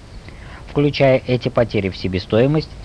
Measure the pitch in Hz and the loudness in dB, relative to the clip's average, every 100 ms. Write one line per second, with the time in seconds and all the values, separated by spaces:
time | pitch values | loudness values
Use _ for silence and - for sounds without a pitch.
0 | - - - - - - - 147 147 135 | -16 -18 -18 -18 -18 -18 -6 0 0 4
1 | 139 131 - 123 127 123 117 110 95 - | 4 4 2 -2 0 0 0 0 -2 -4
2 | 92 92 - 110 135 156 - - | -4 -4 0 2 4 2 -2 -14